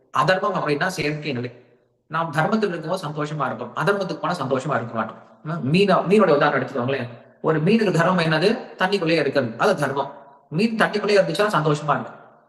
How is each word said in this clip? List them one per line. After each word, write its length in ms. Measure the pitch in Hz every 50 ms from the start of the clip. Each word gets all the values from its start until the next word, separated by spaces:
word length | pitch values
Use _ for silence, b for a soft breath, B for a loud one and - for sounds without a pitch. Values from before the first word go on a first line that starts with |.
| _ _
அதர்மம் 440 | - 131 147 160 190 190 - 208 185
அப்படின்னா 320 | 165 147 147 147 139 170
செயற்கை 460 | 190 180 160 147 147 151 147 - 156 131
நிலை. 360 | 120 123 123 - - - _ _ _ _ _ _ _ _ -
நாம் 200 | 151 165 170 160
தர்மத்தில் 380 | 135 156 156 190 214 220 214 190
இருக்கும்போது 400 | 170 165 151 160 185 190 156 147
சந்தோஷமா 380 | 151 156 151 147 156 147 135
இருப்போம், 280 | 123 113 113 120 117 -
அதர்மத்துக்கு 400 | 139 156 185 208 202 190 180 151
போனா 200 | - - 156 175
சந்தோஷமா 400 | 160 135 127 135 127 - 151 135
இருக்க 200 | 117 120 113 107
மாட்டோம். 220 | 113 107 - - - - - - - - 151
ஆ, 40 | 165 170 120 127 156
மீனா-, 320 | 190 202 196 180 151 - 165
மீனோட 220 | 202 214 202 175
உதாரணம் 240 | 147 139 151 143 139
எடுத்துக்கோங்களேன். 540 | 131 131 - - 131 120 131 139 131 120 - - - - - - _ -
ஒரு 200 | 156 160 156 151
மீனுக்கு 300 | 185 220 226 220 190 151
தர்மம் 320 | 160 160 180 185 175 165
என்னது? 340 | 160 156 156 165 208 247 - - - - -
தண்ணிக்குள்ளேயே 420 | 185 190 202 196 170 160 165 160
இருக்கிறது, 340 | 143 139 - 143 127 113 110 -
அது 160 | - 208 190
தர்மம். 360 | - 143 135 135 135 135 - - - - - - _ _ _
மீன் 260 | 147 165 220 233 220
தண்ணிக்குள்ளேயே 420 | 214 180 170 - 208 202 208 208 196
இருந்துச்சுன்னா 360 | 180 165 160 156 208 208 - 156
சந்தோஷமா 360 | 151 156 147 147 - 151 139
இருக்கும். 240 | 120 110 - - - - - - _ _